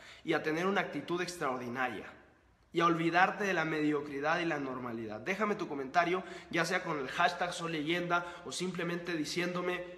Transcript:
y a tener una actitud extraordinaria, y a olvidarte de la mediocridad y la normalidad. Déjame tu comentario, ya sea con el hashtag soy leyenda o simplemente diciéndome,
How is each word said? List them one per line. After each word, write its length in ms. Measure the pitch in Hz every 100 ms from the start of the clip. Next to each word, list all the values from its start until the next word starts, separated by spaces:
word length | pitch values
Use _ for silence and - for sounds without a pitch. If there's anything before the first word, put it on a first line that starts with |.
| - -
y 80 | 156
a 100 | 156
tener 260 | 156 160 185
una 120 | 196
actitud 420 | 170 147 143 175
extraordinaria, 840 | 175 - 143 127 123 127 120 98 - - - _ _ _ _
y 60 | 165
a 60 | 170
olvidarte 580 | 165 165 175 196 196
de 100 | 202
la 120 | 175 160
mediocridad 760 | 156 151 147 147 139 151 170
y 60 | 165
la 120 | 147
normalidad. 640 | 135 127 120 117 107 107
Déjame 360 | 127 196 208 202
tu 120 | 170
comentario, 560 | 143 131 175 170 185 185 - -
ya 140 | 170
sea 180 | 165 180
con 180 | 170 151
el 100 | 127
hashtag 420 | - 175 175 175
soy 220 | 175 165
leyenda 680 | 160 147 175 175 175 175 - 135
o 80 |
simplemente 600 | 131 185 180 175 180 175
diciéndome, 680 | 165 147 175 175 180 180 180 -